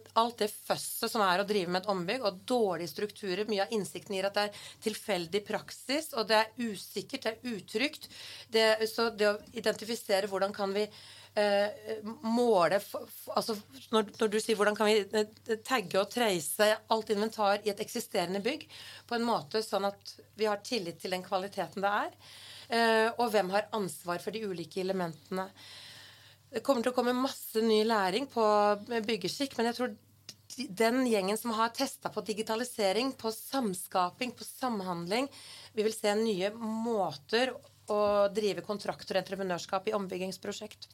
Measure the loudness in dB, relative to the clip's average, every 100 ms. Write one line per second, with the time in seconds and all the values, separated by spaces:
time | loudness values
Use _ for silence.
0 | -2 0 0 0 -4 -4 -4 -2 -2 -6
1 | -4 2 4 4 2 0 2 0 0 -2
2 | 0 -2 -2 -4 -2 0 2 0 -4 -6
3 | -6 -6 -4 -2 0 0 0 0 -4 -8
4 | -6 -2 0 0 -2 -4 -16 -6 -6 -6
5 | -2 -2 0 -4 -2 -6 -6 -14 -4 -4
6 | -2 -4 4 4 4 -2 -6 -6 -8 -8
7 | -8 -6 -6 -6 -8 -8 -6 -2 -2 -4
8 | -16 -18 -16 -18 -2 4 6 4 2 0
9 | -2 4 2 2 -4 -2 0 -2 -4 -6
10 | 0 0 2 0 0 0 -2 0 -2 -6
11 | -20 -20 -6 0 4 4 2 -2 -8 -8
12 | -8 -6 0 4 6 6 6 4 -2 -10
13 | -12 -16 -4 -2 -2 -4 -8 -20 0 0
14 | 0 0 0 2 2 4 4 4 4 4
15 | 2 0 0 -4 -6 -6 0 -2 2 0
16 | 0 2 2 2 -2 2 4 4 2 0
17 | 2 0 0 2 2 2 0 -4 -4 -6
18 | -4 -2 0 -2 -2 -4 -10 -18 -18 -18
19 | -6 -2 0 0 0 -4 -2 0 0 -4
20 | -14 -20 -20 -2 0 0 -2 -4 -4 -8
21 | -6 -6 -2 -2 -2 -4 -6 -2 0 0
22 | -2 -8 -20 -20 -20 -20 -4 2 4 6
23 | 4 2 2 2 4 0 0 -2 -4 -6
24 | -6 -4 -4 -6 -6 -6 -6 -4 -2 0
25 | -2 -6 -6 -6 -6 -10 -20 -20 -20 -20
26 | -20 -20 -20 -20 _ -4 2 2 4 2
27 | 2 2 0 -4 -4 2 4 6 6 4
28 | 2 0 -2 2 4 6 6 2 0 -4
29 | 0 -2 -2 -2 -4 0 0 0 -4 -6
30 | _ _ -20 -20 _ -12 -10 2 2 4
31 | 4 2 2 0 -2 0 0 0 -4 -4
32 | -6 -6 -4 -4 -2 -4 -4 0 2 2
33 | 0 -2 -6 -6 -4 -2 -2 -4 -4 0
34 | 0 -2 -8 -8 -16 -6 -4 -2 -4 -4
35 | -2 -2 -2 -6 -20 -20 -8 -2 -2 0
36 | 0 2 2 0 -2 -4 -6 -4 -2 0
37 | -2 -4 -2 0 0 -2 -16 _ -2 2
38 | 4 4 4 2 0 -2 -4 -4 -4 -6
39 | -2 -2 0 -4 -2 -4 -2 -4 -2 -2
40 | -2 -4 -6 -6 -10 -10 -12 -16 -20